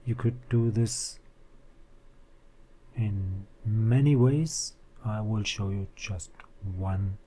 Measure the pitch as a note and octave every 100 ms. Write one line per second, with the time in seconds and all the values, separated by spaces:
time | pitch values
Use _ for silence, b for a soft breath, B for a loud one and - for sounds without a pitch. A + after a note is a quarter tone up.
0 | - A#2 A#2 B2 - A#2 A#2 G#2+ A#2 -
1 | - - - - - - - - - -
2 | - - - - - - - - - -
3 | A2 G2 F#2+ F#2+ G2+ - A2+ G#2+ A2 B2
4 | C#3+ C#3 B2 C#3+ D#3+ - - - - -
5 | A2+ G#2+ G#2+ A2 G2+ - G2 G2 G2 -
6 | - F#2 - - - - G2 F#2 F#2+ F#2
7 | G2 G2